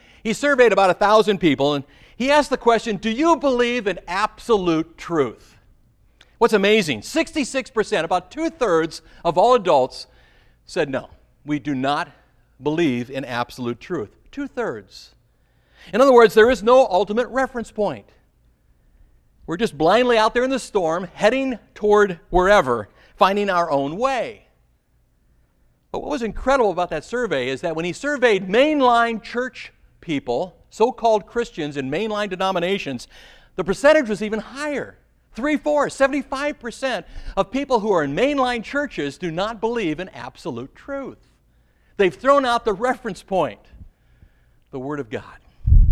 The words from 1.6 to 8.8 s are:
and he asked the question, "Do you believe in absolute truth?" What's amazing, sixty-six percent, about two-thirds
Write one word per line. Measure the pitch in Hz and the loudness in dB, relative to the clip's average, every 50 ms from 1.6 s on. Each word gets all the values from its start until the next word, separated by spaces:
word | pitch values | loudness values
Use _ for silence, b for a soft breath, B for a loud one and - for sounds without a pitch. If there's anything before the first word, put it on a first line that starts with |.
| 139 147 147 | 0 0 -2
and | 139 135 b b b b b b | -2 -6 b b b b b b
he | - 240 269 | -6 -2 2
asked | 285 302 - - | 2 2 2 0
the | 262 | -4
question, | 247 - 233 233 214 - 233 202 | 0 2 2 2 2 0 -4 -8
"Do | - - 226 | -6 -4 -6
you | 220 247 320 339 330 | -2 0 2 2 2
believe | 254 285 277 247 240 240 240 240 247 196 | 2 0 0 0 0 0 -2 -2 -4 -4
in | 202 175 - - - | -4 -6 -6 -8 -6
absolute | 190 196 214 208 - - - - 226 202 180 170 165 156 160 - - | -4 -4 -4 -4 -6 -10 -2 0 0 2 2 0 0 0 -2 -6 -12
truth?" | - - 170 170 156 135 110 - - - - _ _ _ _ _ _ _ _ _ _ _ b b b b b b b | -18 -10 -4 -2 0 0 -2 -4 -10 -20 -20 _ _ _ _ _ _ _ _ _ _ _ b b b b b b b
What's | 233 226 220 | 2 2 4
amazing, | 196 196 202 214 226 180 151 120 104 | 2 4 4 4 4 2 0 -4 -6
sixty-six | - - - 320 320 - - 311 254 - - 262 233 - | -8 -4 -2 -2 -2 -2 -4 -6 -6 -4 -6 -6 -8 -4
percent, | - 226 196 - 214 170 160 | -4 -4 -2 -2 -2 -2 -2
about | 165 185 180 - - | -2 -2 -4 -4 -8
two-thirds | - 302 330 320 320 - 247 202 170 160 | -8 -6 -6 -6 -4 -2 0 2 2 2